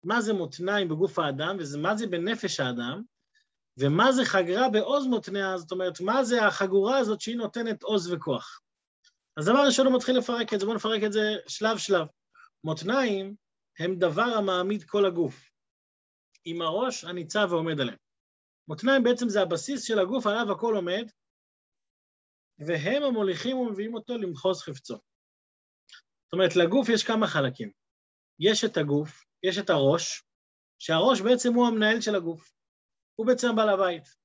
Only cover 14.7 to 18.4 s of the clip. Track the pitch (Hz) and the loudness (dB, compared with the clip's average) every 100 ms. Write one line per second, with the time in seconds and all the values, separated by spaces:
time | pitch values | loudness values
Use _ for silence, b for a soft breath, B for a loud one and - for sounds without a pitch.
14.7 | 208 - 208 196 170 147 - _ _ _ | -4 -2 2 2 2 -4 -4 _ _ _
15.7 | _ _ _ _ _ _ _ 170 170 165 | _ _ _ _ _ _ _ -10 -4 -2
16.7 | 180 247 - 165 180 160 208 196 170 165 | 0 -2 -4 -10 -10 -4 -2 0 0 0
17.7 | 151 123 107 _ _ _ _ | -2 -4 -6 _ _ _ _